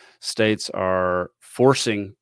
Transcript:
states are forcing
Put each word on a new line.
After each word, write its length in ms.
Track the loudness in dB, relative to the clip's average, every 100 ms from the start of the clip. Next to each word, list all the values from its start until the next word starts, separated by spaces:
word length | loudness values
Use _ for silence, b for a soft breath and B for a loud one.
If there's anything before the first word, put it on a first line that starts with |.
| b b
states 500 | -10 0 0 0 -4
are 580 | -4 -2 0 0 -2 -4 _
forcing 760 | -14 2 4 4 0 -2 -6 -12